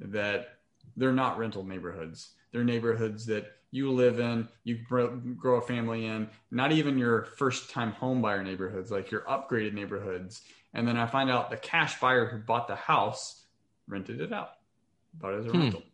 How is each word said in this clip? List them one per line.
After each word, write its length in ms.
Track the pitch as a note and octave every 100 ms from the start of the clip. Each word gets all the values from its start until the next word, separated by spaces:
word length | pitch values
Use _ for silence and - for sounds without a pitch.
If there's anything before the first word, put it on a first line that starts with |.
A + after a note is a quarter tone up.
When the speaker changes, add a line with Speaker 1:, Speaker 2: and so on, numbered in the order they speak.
Speaker 1:
that 580 | G2+ G#2 G#2 G2+ - - _ _ - -
they're 160 | C3
not 260 | B2+ B2+ G#2
rental 240 | A2+ G2+
neighborhoods. 680 | F#2+ F#2 G2 F#2 E2 D#2+ - _ _
They're 120 | A#2+
neighborhoods 600 | A#2+ A#2 A#2 A2+ A2 G#2+ A#2+
that 260 | G#2+ F#2+ - -
you 200 | C3 C3+
live 260 | B2+ B2 A2+
in, 300 | A#2+ A#2 A2+ -
you 140 | A#2 A#2
grow, 380 | A#2 B2 A#2+ B2
grow 420 | B2 B2 B2+ B2
a 40 |
family 440 | A2+ A#2+ A2+ A2+ A2
in, 220 | A2 G#2+ - -
not 220 | A#2+ C#3+
even 260 | D#3 C#3+ C3
your 260 | A#2+ A2+
first 460 | G2+ - C3+ B2 -
time 220 | B2+ A2
home 280 | G#2+ B2+ B2+
buyer 220 | G#2+ G2
neighborhoods, 480 | F#2+ F#2 F#2 F#2+ F#2
like 200 | G2 F#2+
your 100 | G#2+
upgraded 500 | - C#3 - A#2 G#2+
neighborhoods. 680 | G#2 G2 G2 G2 F2+ F#2 - - - _
And 140 | A2+ A#2+
then 80 | A#2
I 100 | A#2
find 240 | C3+ C3
out 200 | B2 -
the 60 | A2+
cash 440 | - E3 D3+ -
buyer 260 | B2+ B2+ A2
who 120 | A2
bought 280 | A2 A#2+ A#2
the 80 | F#2+
house 680 | - D3 G#2 - - - _ _ _ _ -
rented 340 | G2 F#2+ B2
it 120 | F#3
out, 180 | G#3 - - _ _ _ _ _
bought 200 | - G2
it 60 | G2+
as 60 | A#2
a 40 |
Speaker 2:
Hmm. 80 | F3
Speaker 1:
rental. 220 | C#3 F2+ -